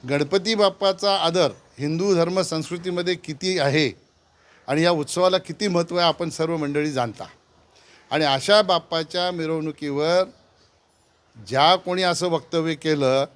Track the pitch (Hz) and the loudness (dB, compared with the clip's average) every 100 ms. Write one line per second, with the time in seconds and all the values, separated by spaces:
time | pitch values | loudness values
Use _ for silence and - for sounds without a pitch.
0 | 127 143 147 190 185 220 202 190 196 185 | -2 -2 0 0 0 2 2 2 -2 0
1 | 202 196 165 175 147 98 _ - 147 165 | 0 2 2 2 0 -2 _ -8 -4 -2
2 | 196 180 170 190 175 160 151 175 180 175 | 0 2 2 0 -2 -4 -6 -8 -6 -4
3 | 175 175 - 147 185 185 139 156 139 - | -4 -4 -8 -8 -4 0 0 2 0 -4
4 | _ _ _ _ _ _ - 147 170 165 | _ _ _ _ _ _ -4 2 2 2
5 | 143 175 185 185 180 160 208 175 170 175 | -2 0 2 0 -4 -6 -2 0 -2 0
6 | 175 151 170 - 160 170 143 143 151 131 | 0 0 -6 -4 -4 -2 -2 -2 -2 -2
7 | 120 104 92 - _ _ _ _ _ - | -4 -6 -18 -20 _ _ _ _ _ -20
8 | _ 151 147 135 160 208 190 175 - 165 | _ -2 0 0 4 4 6 0 0 -6
9 | 156 180 180 175 160 160 156 147 147 139 | -4 -4 -4 -4 -4 -4 -6 -8 -6 -2
10 | 156 180 190 - _ _ _ _ _ _ | 2 2 0 -8 _ _ _ _ _ _
11 | _ _ _ 117 101 131 156 185 180 180 | _ _ _ -20 -4 2 4 4 0 0
12 | 180 170 180 165 - 170 160 156 156 151 | 0 0 0 -2 -2 -2 -2 -4 -2 2
13 | 131 135 139 | 2 2 -2